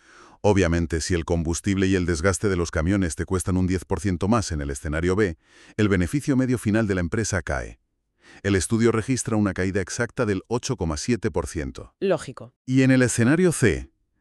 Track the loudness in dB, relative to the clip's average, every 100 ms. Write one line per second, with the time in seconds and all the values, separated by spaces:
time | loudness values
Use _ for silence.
0 | _ -20 -20 -2 2 4 4 2 0 -2
1 | -2 -2 0 -2 -2 -2 -2 0 2 2
2 | 2 0 0 0 0 0 -2 0 0 2
3 | 0 -4 -4 -2 0 0 0 -2 -2 -4
4 | -2 -2 2 0 0 -4 -6 -6 -6 -2
5 | 0 2 0 -2 _ -20 -10 -2 2 2
6 | 2 -2 0 0 2 0 0 2 2 0
7 | -2 -2 -2 -4 -4 -6 -6 -14 _ _
8 | _ _ -20 -6 0 0 2 2 2 2
9 | 0 -4 -2 0 0 0 -2 -2 -4 -4
10 | -4 -2 -2 -2 -2 -6 -4 -4 -4 -4
11 | -2 -2 -2 -4 -4 -6 -8 -10 -18 _
12 | -2 -2 -4 -16 -20 _ 0 4 4 4
13 | 4 2 2 4 2 2 2 2 -4 _
14 | _ _